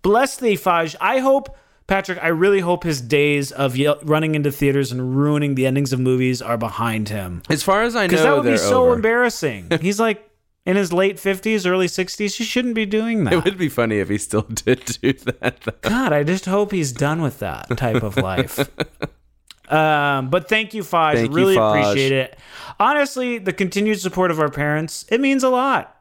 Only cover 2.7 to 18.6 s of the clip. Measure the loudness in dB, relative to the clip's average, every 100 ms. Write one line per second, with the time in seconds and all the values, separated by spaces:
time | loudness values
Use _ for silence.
2.7 | 0 -2 -4 0 2 4 2 -2 -2 -2
3.7 | 2 0 0 0 0 2 0 -2 0 0
4.7 | 2 -2 -4 -2 0 2 2 0 0 0
5.7 | 0 0 0 2 2 0 -2 -4 -4 -4
6.7 | -4 -4 -2 -4 -6 -6 -10 -4 -2 2
7.7 | 2 2 0 2 4 4 4 2 2 2
8.7 | 4 4 4 2 2 0 0 -4 -6 -2
9.7 | -2 0 0 0 -2 -10 _ _ _ -2
10.7 | 0 2 2 0 0 -4 -2 0 0 0
11.7 | 0 0 -2 -6 -4 -6 -4 -4 -2 -2
12.7 | -2 -2 -2 0 0 2 2 0 -2 -2
13.7 | 0 0 0 0 -4 -2 -2 -2 -4 0
14.7 | 0 -2 -4 -2 -2 -6 -4 -6 -4 -10
15.7 | -4 -2 0 2 0 0 -2 0 0 0
16.7 | -2 -4 -2 -2 0 -2 -4 -8 -8 -6
17.7 | -2 0 0 0 -2 0 -2 -2 -4